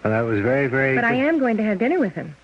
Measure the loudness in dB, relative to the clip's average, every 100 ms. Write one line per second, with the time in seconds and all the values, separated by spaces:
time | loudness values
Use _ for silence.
0 | 0 0 0 0 2 2 0 0 0 2
1 | 0 0 0 0 0 0 -2 0 0 0
2 | -2 -4 -12 -14